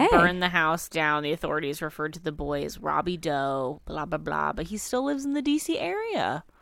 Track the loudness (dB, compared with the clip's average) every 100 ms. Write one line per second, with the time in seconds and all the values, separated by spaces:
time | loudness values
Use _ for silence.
0 | 8 8 6 4 2 4 4 2 0 0
1 | 2 2 0 -2 0 -2 -2 -4 -6 -4
2 | -6 -4 -6 -4 -4 -4 -4 -4 -2 0
3 | 0 -2 -2 0 0 0 -2 -6 -8 -8
4 | -6 -6 -2 0 0 -2 -6 -8 -4 -2
5 | 0 -2 -2 0 2 2 0 -2 -2 -4
6 | -2 0 0 -2 -8 _